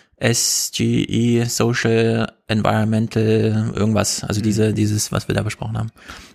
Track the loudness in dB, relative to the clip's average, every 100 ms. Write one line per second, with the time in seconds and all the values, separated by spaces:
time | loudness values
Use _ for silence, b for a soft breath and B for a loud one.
0 | B -4 0 0 0 -2 -4 -2 0 0
1 | 0 0 2 2 0 0 0 2 2 2
2 | 2 0 -4 -8 -4 0 2 2 2 0
3 | 0 0 2 2 2 0 -2 0 0 2
4 | 0 -4 -4 -2 0 2 2 2 0 0
5 | -2 -4 -2 -2 -4 -6 -6 -6 -6 -10
6 | B B B